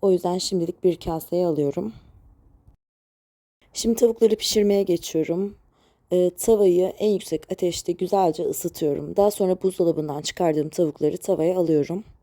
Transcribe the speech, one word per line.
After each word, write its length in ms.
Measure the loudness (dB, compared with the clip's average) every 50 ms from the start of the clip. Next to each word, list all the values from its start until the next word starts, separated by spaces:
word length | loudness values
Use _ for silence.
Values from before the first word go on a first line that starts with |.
| 4
O 80 | 2
yüzden 280 | 2 2 2 -2 -2 -2
şimdilik 460 | -4 -4 -2 -2 -4 -4 -6 _ 0
bir 120 | 0 0
kaseye 500 | 0 -4 -6 -6 -6 -6 -4 -2 0 0
alıyorum. 460 | 0 0 0 0 -2 -2 -4 -6 -8 -10 -14 -20 -20 -20 -20 -20 -20 -20 _ _ _ _ _ _ -20 _ _ _ _ _ _ _ _ _ _ _ _ _ _ _ _ _ _ _ _ _
Şimdi 240 | -4 -2 -2 0
tavukları 400 | 4 4 2 4 4 2 2 2
pişirmeye 460 | 2 -2 -2 0 2 2 4 2 2 2
geçiyorum. 760 | 0 0 -2 -2 -4 -2 -2 -2 -2 -2 -4 -4 -6 -6 _ _ _ _ _ _ _ _ _ _ _ 0
Ee, 180 | 2 2 2
tavayı 640 | 0 -2 0 2 4 4 6 4 4 4 2 0 -2 -2
en 120 | 0 0
yüksek 420 | 0 0 -2 -4 -6 -6 -6 _ -8
ateşte 400 | -2 -2 -2 -2 -4 -4 -6 -4
güzelce 500 | -4 -2 0 0 2 2 2 0 0 -4
ısıtıyorum. 760 | -4 -4 -4 -6 -8 -6 -2 -2 -2 -2 -2 -6 -6 0
Daha 140 | 2 2 2
sonra 320 | 2 0 0 0 0 0 -2
buzdolabından 600 | -4 0 0 0 0 0 0 -4 -6 -6 -8 -8
çıkardığım 460 | -8 -6 -2 0 0 0 0 -2 -4
tavukları 480 | -2 -2 -2 -2 -2 -2 -2 -2 -2
tavaya 420 | -2 -2 -2 -2 0 2 0 2 2
alıyorum. 460 | 2 2 2 2 2 0 -4 -8 -8 -12 -20 _